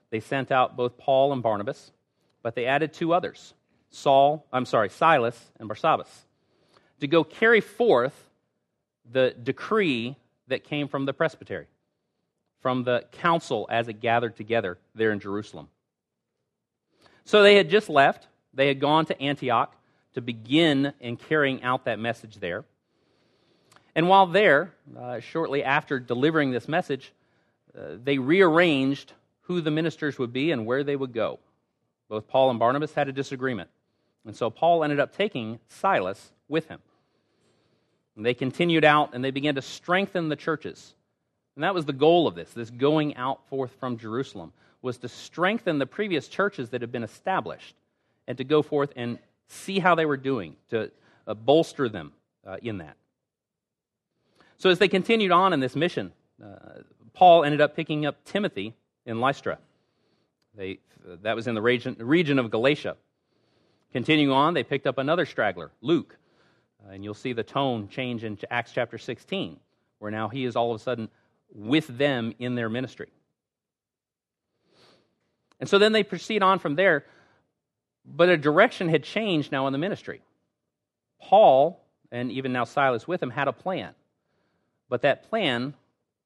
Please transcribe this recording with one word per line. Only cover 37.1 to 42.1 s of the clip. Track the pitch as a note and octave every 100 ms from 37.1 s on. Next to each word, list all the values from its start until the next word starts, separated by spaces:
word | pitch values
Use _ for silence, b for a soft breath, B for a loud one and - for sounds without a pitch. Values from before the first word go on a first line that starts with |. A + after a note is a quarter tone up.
| _ _ _ _ _ _ _ _ _ _ -
And |
they | A2
continued | B2 C3 - E3+ E3
out | D3+ D3 D3
and | B2
they | C3
began | C3+ D3 C#3
to |
strengthen | - - - F3+ G3 F#3 D#3+
the | D3
churches. | - D#3 F#2+ - - _ _ _ _ _ _ -
And |
that | D#3+
was | F#3 D3
the |
goal | C3+ D3+